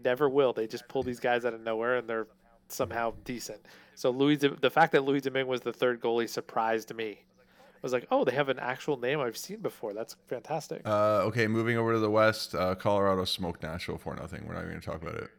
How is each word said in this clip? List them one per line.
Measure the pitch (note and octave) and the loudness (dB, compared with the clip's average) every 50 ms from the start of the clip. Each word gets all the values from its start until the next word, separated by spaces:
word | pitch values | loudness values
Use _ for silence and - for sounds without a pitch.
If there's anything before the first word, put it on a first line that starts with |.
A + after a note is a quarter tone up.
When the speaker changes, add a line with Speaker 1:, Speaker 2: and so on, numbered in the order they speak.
| B2 | 0
Speaker 1:
never | B2+ B2 B2+ D3+ C#3 | 0 2 4 2 2
will. | C3 C#3+ C#3 B2 A2+ | 4 6 4 4 4
They | A2 A2+ A2 | 2 -2 -4
just | - A#2 - - | -4 -8 -8 -6
pull | - C#3 | -4 -2
these | B2+ B2+ A#2+ A#2 | -2 -2 -4 -2
guys | - B2 B2 A#2+ A#2 | 0 2 2 2 2
out | A#2+ A2+ | 0 -4
of | A2+ | -4
nowhere, | A2+ A2+ A2+ A2 A2+ A#2+ B2+ B2 | -4 -4 -2 0 0 0 0 0
and | A#2 A2+ | 0 -2
they're | A2+ A2+ A2 - - _ _ _ _ _ _ - | -4 -4 -4 -6 -10 _ _ _ _ _ _ -10
somehow | - - C3+ - - A#2 A#2 A#2 G#2+ - - | -4 -4 -4 -2 -2 -2 -2 -2 -2 -6 -8
decent. | - B2 A2+ - - A2 G#2 - - - - - - - | -10 -10 -8 -8 -12 -12 -14 -18 -20 -20 -20 -20 -20 -8
So | - - C3+ | -2 0 0
Louis, | B2 C3 C#3 D3 D3+ | 2 4 4 4 4
the | C#3+ C#3+ C#3 C#3 - - B2+ | 4 4 2 2 2 0 4
fact | - D3+ E3 D#3+ | 6 6 6 6
that | - D3 C3+ | 6 4 4
Louis | C#3 C#3 C#3+ | 4 2 0
Domingue | C3 C3+ B2+ C3+ C3+ B2+ | 0 -2 -2 -2 -2 -2
was | B2+ A#2+ | -2 -4
the | - A#2+ A2+ | -4 -4 -4
third | - C3+ B2 A#2+ A#2 | 0 2 2 2 2
goalie | - A#2 A#2 A#2+ A#2 A2 | 0 0 0 0 0 -2
surprised | - B2+ - - - A#2+ A2 A2+ A2+ A2+ G#2+ - A#2 | -4 -8 -8 -6 -2 -2 0 0 0 0 -2 -6 -10
me. | A2+ A2+ G#2+ G2 - - | -8 -8 -8 -10 -12 -18
I | _ _ _ _ _ _ - - - - _ | _ _ _ _ _ _ -20 -20 -20 -16 _
was | - C3+ | -6 -2
like, | B2 B2 A#2+ - | -2 -2 0 2
"Oh, | B3+ C#4 C4 | 2 2 4
they | C3 A#2+ | 4 2
have | C#3 D3 C3+ | 2 2 0
an | C3 B2+ | 0 -2
actual | - B2 B2+ B2+ - - D3 B2+ | -2 -4 -4 -4 -2 -4 -4 -2
name | A#2 A#2+ C#3+ D#3 | 0 0 0 0
I've | C3+ A#2+ A2 | 0 -2 -4
seen | - - - G3 A3+ | -6 -10 -12 -10 -8
before. | G3 C3+ - - - G#2+ G2+ | -8 -8 -8 -8 -10 -8 -8
That's | G#2+ A#2 - - - _ - | -8 -8 -10 -12 -16 _ -10
fantastic." | C#3+ A#2+ - - D3 E3 - - - - - | -10 -8 -6 -4 -6 -6 -6 -6 -10 -8 -4
Speaker 2:
Uh, | A2 G#2+ G#2 G#2 G#2+ G#2+ G#2 F#2+ | 0 2 2 4 4 4 2 2
okay, | A2 G#2+ A#2+ A2+ G#2+ | 2 2 0 0 2
moving | A2 A2+ A2+ A#2 A#2+ A#2 | 2 0 2 2 2 2
over | A2+ A2+ A2+ | 2 2 2
to | A2+ | 2
the | A2 G#2+ | 2 2
West, | G#2+ G#2+ G#2+ A2 G#2+ - - - - | 4 6 6 4 4 2 -2 -6 -2
uh, | - F#2 F#2 F#2+ | 0 0 0 0
Colorado | F#2+ - A2 G2+ G2+ G2 G2 F#2+ F#2 F#2 | 0 0 2 2 4 4 4 2 2 0
smoked | F#2+ - - F#2 E2+ E2+ - - | -2 -2 -4 -4 -4 -6 -6 -8
Nashville | D#2+ D#2+ F2+ - - E2 E2+ | -8 -8 -8 -6 -8 -8 -8
four | - - C#2+ | -8 -8 -10
nothing. | - C2+ D#2+ E2 - C#2+ D#2 | -8 -10 -10 -10 -10 -10 -10
We're | E2+ | -8
not | E2+ | -8
even | E2+ F2 E2+ | -8 -8 -10
gonna | E2 | -10
talk | E2+ F2+ E2+ D#2+ | -8 -8 -8 -8
about | D#2+ E2 D#2 | -8 -8 -8
it. | D#2 - - - | -8 -8 -10 -12